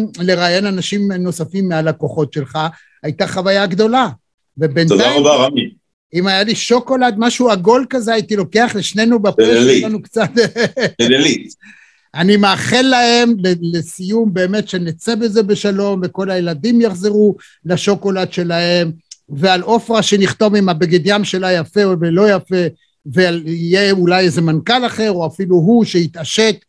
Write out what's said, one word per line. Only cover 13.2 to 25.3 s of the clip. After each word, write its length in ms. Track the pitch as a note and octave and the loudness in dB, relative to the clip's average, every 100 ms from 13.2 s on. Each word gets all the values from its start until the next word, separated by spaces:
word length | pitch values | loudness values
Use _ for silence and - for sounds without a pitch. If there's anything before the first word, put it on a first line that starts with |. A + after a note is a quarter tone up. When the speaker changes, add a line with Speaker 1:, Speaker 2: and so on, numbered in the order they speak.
| A#3+ G#3+ | 2 2
Speaker 1:
ל-, 380 | F3+ E3+ E3+ E3+ | 0 -2 -2 -6
לסיום, 560 | E3 - F#3 A3 A3 | -8 -10 -4 -2 0
באמת 340 | F#3 F3+ G#3+ G#3 | 0 -2 -2 -4
שנצא 460 | F#3 E3+ D#3+ - | -4 -6 -6 -4
בזה 280 | A#3 A#3 G#3+ | -2 0 0
בשלום, 580 | G#3 G3+ G3+ G3 G3+ F#3+ | 0 0 -2 -2 -2 -2
וכל 260 | F3+ F#3 F#3+ | -6 -6 -4
הילדים 500 | F#3 F3 D3+ A3+ A#3 | -2 -4 -4 0 2
יחזרו 560 | A3+ F3+ G#3 G#3 G#3+ - - _ | 2 0 -2 2 2 0 -10 _
לשוקולד 680 | D#3+ F3+ G3+ G3+ G3 F#3+ F3+ | -4 -2 0 -2 -2 -2 -4
שלהם, 600 | - F3 E3+ F3 F3 E3+ E3 - - - | -4 -2 0 0 0 0 -6 -16 -20 -14
ועל 320 | C#3+ F#3 F3+ | 0 2 2
עופרה 420 | F3+ A3+ - A3 | 2 0 2 0
שנחתום 520 | - G3+ F#3+ - G#3+ | 2 2 2 0 0
עם 140 | G#3 F#3 | 2 0
הבגד 320 | D#3+ F3 F3 | 0 0 0
ים 200 | F3+ G#3 | 2 -2
שלה 280 | G3 F#3 F#3 | -2 -4 -2
יפה 320 | F3 D3+ G#3 | -2 -2 0
או 100 | G3 F3 | 0 0
לא 300 | E3+ E3+ G#3 | 0 2 2
יפה, 340 | F#3+ - F#3 E3+ - _ _ D3 | 2 -2 -2 -2 -6 _ _ -4
ויהיה 840 | B2+ F3+ E3+ D#3 E3+ E3+ F#3 G3+ | 0 0 0 -4 -4 0 2 2
אולי 320 | G3 F3 F#3 | 2 2 2
איזה 160 | F#3 E3+ | 2 2
מנכ"ל 460 | E3 D#3 E3 B3+ A#3+ | 0 0 0 0 0
אחר, 240 | - A3 | -2 -2
או 160 | F3+ | -2
אפילו 300 | D#3+ | -4